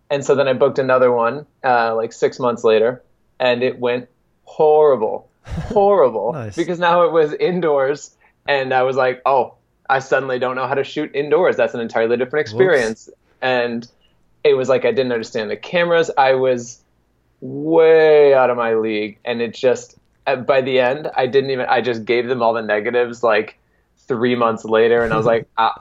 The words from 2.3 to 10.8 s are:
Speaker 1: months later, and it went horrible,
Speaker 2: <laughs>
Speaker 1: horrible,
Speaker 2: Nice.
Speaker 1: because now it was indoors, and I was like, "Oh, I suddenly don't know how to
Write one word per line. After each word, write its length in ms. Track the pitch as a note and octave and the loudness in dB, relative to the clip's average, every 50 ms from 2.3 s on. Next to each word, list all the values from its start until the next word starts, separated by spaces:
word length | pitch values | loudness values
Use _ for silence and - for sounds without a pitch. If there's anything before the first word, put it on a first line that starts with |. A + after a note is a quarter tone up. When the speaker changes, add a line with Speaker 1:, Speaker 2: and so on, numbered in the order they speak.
| - - | -2 -2
Speaker 1:
months 240 | C3+ A#2+ A#2 A2+ - | -4 -4 -2 0 2
later, 380 | A2+ A2 G#2+ A2 A#2 C3 - _ _ _ _ _ _ _ - | 2 4 4 2 2 -2 -4 _ _ _ _ _ _ _ -4
and 220 | B2+ B2 B2 A#2+ B2+ | 0 0 0 0 -2
it 160 | B2+ - A#2+ | -4 -4 -4
went 300 | B2 A#2+ B2 B2+ B2 - _ _ _ _ _ _ _ | -4 -4 -4 -4 -6 -10 _ _ _ _ _ _ _
horrible, 840 | - - - D#3 D3+ D3+ D3+ D3+ D3 C3+ A2 A2 G2+ G2+ G2+ - _ _ | -10 -4 0 2 4 4 6 4 4 4 2 0 -4 -6 -8 -12 _ _
Speaker 2:
<laughs> 80 | _ _ | _ _
Speaker 1:
horrible, 880 | - - E3+ - - A3 G#3 G3 G3+ G3+ F#3 C#3+ B2 A2+ G#2+ G2 A#2 E3 | -12 -10 -10 -8 -4 0 2 2 4 4 4 4 2 2 -2 -4 -4 -6
Speaker 2:
Nice. 200 | C#3+ A2+ G#2+ G2+ | -6 -8 -10 -6
Speaker 1:
because 220 | D#3+ F3 D#3+ F3+ E3+ | -6 -4 -4 -4 -2
now 260 | F3 E3+ F3 F3 F3 | 0 0 2 2 2
it 80 | D#3+ D#3 | 2 2
was 200 | E3 D#3 D3 D#3+ | 2 0 0 0
indoors, 800 | - - F3 F3+ F3+ E3+ D#3 D3 C#3 C3+ C3+ D3+ - - - _ _ _ _ _ _ - | -2 -2 -2 -2 -2 -2 0 0 0 0 -2 -4 -6 -10 -20 _ _ _ _ _ _ -4
and 260 | - C#3+ C3+ C3 B2+ B2+ | -2 -2 -2 -2 -2 0
I 100 | C3 B2+ | 0 0
was 120 | C3 C3 | 0 0
like, 240 | C3+ B2+ B2+ B2+ B2+ - | 0 0 0 -2 -2 0
"Oh, 280 | C3 C#3 B2+ A#2 - - _ _ _ _ _ _ - | 0 2 2 0 -2 -6 _ _ _ _ _ _ -2
I 80 | C3+ C3+ | -2 -2
suddenly 400 | B2+ - D3+ C3 C3+ C3 B2+ B2+ | -2 -2 -2 -2 -2 -2 -4 -4
don't 160 | B2+ B2+ B2+ | -4 -4 -4
know 100 | B2+ C3 B2+ | -4 -4 -4
how 60 | C#3 | -2
to 100 | C#3 | -4